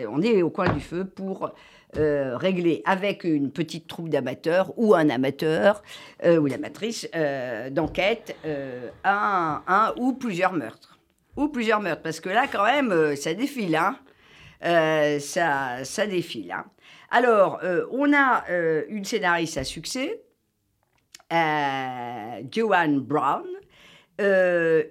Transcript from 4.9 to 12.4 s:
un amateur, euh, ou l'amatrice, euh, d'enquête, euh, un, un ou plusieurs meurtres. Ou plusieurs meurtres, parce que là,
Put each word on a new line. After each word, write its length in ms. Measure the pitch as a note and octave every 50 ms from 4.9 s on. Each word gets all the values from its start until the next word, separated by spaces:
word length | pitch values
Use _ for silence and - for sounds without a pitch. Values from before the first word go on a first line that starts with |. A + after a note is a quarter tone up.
| F#3+
un 160 | E3+ D#3 D3+
amateur, 720 | A#2 B2+ C3 C#3+ C3+ - E3 D#3 D#3 F#3 G#3 G3 G#3+ - - - - - - - - - -
euh, 120 | E3+ E3+
ou 100 | D#3+ D3
l'amatrice, 600 | C#3 B2 - - - - - G3 A#3 A3+ - D#3 - -
euh, 540 | E3 D#3 C#3 C#3 C3+ B2 B2+ A#2 G#2 B2 C3+
d'enquête, 680 | C#3 E3+ D#3 D3 - F#3 F3+ G3+ A3+ - - - - - -
euh, 440 | D#3 D3 C#3 C#3 C3 B2 B2 B2+ - - - -
un, 560 | F#3+ G3+ G#3 G#3+ G#3 G3 F3+ E3 D#3 D3 - -
un 280 | E3+ F#3 G#3 A3 G3 -
ou 140 | - B3 C4+
plusieurs 400 | B3 B3+ B3 A#3 F3+ E3+ F#3 F#3
meurtres. 480 | F#3 D3+ A#2 G#2+ - _ - _ _ _ _ _ _ _ _ _ -
Ou 100 | - -
plusieurs 320 | - - A#3+ A3 A3 G#3+ G#3+
meurtres, 220 | G3+ F3 D3 -
parce 180 | - D#3+ D#3 -
que 100 | - F#3
là, 180 | F#3+ A#3